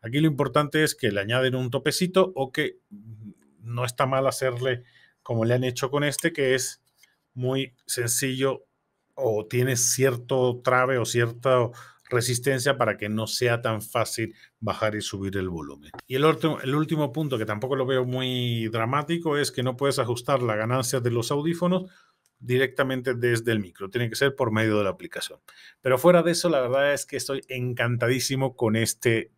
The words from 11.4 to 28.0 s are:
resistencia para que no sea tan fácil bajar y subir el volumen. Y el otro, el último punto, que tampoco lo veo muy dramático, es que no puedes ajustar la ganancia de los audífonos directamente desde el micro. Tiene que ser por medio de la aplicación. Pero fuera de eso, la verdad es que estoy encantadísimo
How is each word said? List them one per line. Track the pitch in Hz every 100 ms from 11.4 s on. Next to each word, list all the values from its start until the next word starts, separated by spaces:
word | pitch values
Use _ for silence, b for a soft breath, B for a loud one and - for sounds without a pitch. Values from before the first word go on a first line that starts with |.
| 131 127 117 B B B -
resistencia | 123 120 120 139 131 139 127
para | 110 101
que | 104
no | 107 110
sea | - 120 120
tan | 120 110
fácil | 101 120 110 - 113 B B _
bajar | 110 95 110 104
y |
subir | - 98 98 95
el | 92
volumen. | 85 71 69 - - _
Y | 131
el |
otro, | 151 156 160 -
el | 131
último | 147 156 156 147
punto, | 139 151 123
que | 110
tampoco | 104 127 135
lo | 127
veo | 131
muy | 127 127 127 127 123 117 110
dramático, | 113 113 139 143 170 165 147
es | 143
que | -
no | 127 123
puedes | 139 135
ajustar | 120 120 - 135
la | 120 107
ganancia | 110 131 123 131
de | 120
los | 117 113
audífonos | 147 156 170 175 185 185 B B B B _
directamente | 123 127 135 - 131 131 123
desde | 120 120 117 117
el | 110
micro. | 92 - 95
Tiene | 120 120
que | 113
ser | 139
por | - 120
medio | 107 110 107
de |
la | 101
aplicación. | 85 87 - - - - B B B
Pero | 131 127
fuera | 165 175
de | 170
eso, | 170 175
la | 143
verdad | 123 135 143
es | 139 -
que | 131
estoy | - 135 -
encantadísimo | 127 123 120 120 117